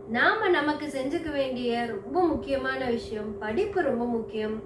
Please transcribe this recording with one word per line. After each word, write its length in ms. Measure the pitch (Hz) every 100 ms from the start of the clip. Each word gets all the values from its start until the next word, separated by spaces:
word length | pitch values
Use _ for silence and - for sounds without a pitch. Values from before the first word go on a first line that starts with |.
| -
நாம 400 | 233 311 440 415
நமக்கு 380 | 320 294 294 302
செஞ்சுக்க 440 | 269 262 339 330
வேண்டிய 540 | 285 269 247 247 233 233
ரொம்ப 420 | 208 - 302 349
முக்கியமான 580 | 277 254 269 262 269 254
விஷயம், 520 | 233 - 214 214 208
படிப்பு 440 | 214 220 415 381
ரொம்ப 240 | 302 233 240
முக்கியம். 580 | 233 214 220 214 220